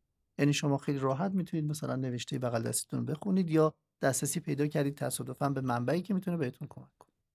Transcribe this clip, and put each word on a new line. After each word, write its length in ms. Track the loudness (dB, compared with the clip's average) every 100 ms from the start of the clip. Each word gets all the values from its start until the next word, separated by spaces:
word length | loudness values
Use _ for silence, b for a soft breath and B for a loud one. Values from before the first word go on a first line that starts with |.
| _ _ _ 0
یعنی 160 | 2
شما 240 | 4 2 0
خیلی 220 | 0 0
راحت 320 | 0 0 0
می‌تونید 380 | -2 -2 -2 -2
مثلاً 260 | -2 -2 -2
نوشتهٔ 440 | -2 -4 -4 -2
بغل 220 | 0 0
دستیتون 380 | 0 -2 -4 -4
رو 60 | -2
بخونید 440 | -4 0 2 4
یا 240 | 6 4 2 _ 0
دسترسی 380 | 2 2 0 -2
پیدا 280 | -2 0 0
کردید 280 | 2 0 0
تصادفاً 540 | -4 -4 -6 -2 0
به 120 | 0
منبعی 400 | 0 0 2 0
که 120 | 0
می‌تونه 240 | -2 0 -2
بهتون 300 | -2 -4 -12
کمک 300 | -14 -18 _
کنه. 140 | -20 _ _